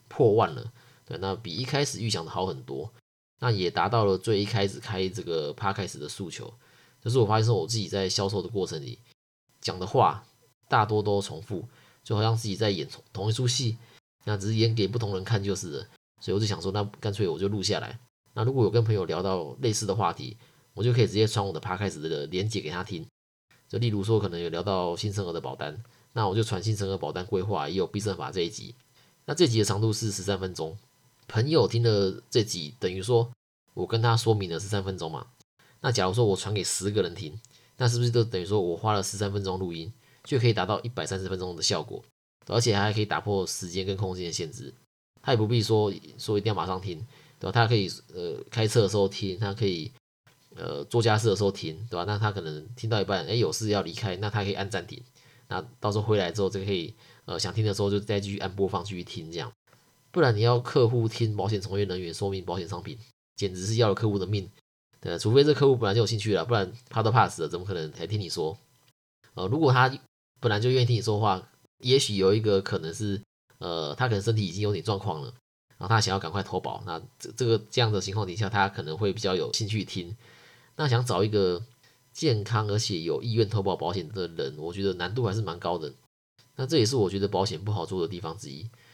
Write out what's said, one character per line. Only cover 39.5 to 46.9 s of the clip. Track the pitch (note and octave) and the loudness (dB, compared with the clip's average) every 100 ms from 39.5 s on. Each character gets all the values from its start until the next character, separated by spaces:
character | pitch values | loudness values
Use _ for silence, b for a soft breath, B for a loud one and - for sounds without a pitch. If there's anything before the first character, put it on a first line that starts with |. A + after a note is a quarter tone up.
| F#2 | -2
录 | F#2 | -4
音， | E2 E2 - b b | -4 -10 -14 b b
就 | - C3+ | -2 2
可 | A#2+ | 4
以 | |
达 | G#2 F#2 | 4 2
到 | G#2 | 0
一 | A#2+ | -2
百 | G#2 D#2+ | -6 -4
三 | F#2+ | -4
十 | F#2+ | -4
分 | F#2 | -4
钟 | F#2 E2+ | -6 -4
的 | |
效 | - F#2 | -2 0
果， | - - - _ _ _ - | -4 -10 -14 _ _ _ -2
而 | A2+ | 0
且 | A#2 G2+ | 2 2
还 | G#2 | 2
可 | G#2+ | 0
以 | G#2 | -2
打 | D2+ | -2
破 | G2+ G2 F2+ | 0 -2 -2
时 | - F#2 | -6 -6
间 | F2+ F#2+ | -4 -4
跟 | G2 | -2
空 | G2 F#2 | -4 -4
间 | E2+ | -6
的 | |
限 | D#2+ E2 | -6 -8
制？ | - C#2 - _ _ _ _ | -10 -14 -18 _ _ _ _
他 | - | 0
也 | B2 | 2
不 | G#2+ | 4
必 | A#2+ | 2
说， | G#2 A2 G#2 F#2 D#2 - | 4 2 2 -2 -12 -12
说 | - G#2 | -2 0
一 | |
定 | G2+ | 0
要 | G2 | 0
马 | E2+ | -2
上 | F#2 | -4
听， | F#2+ | -6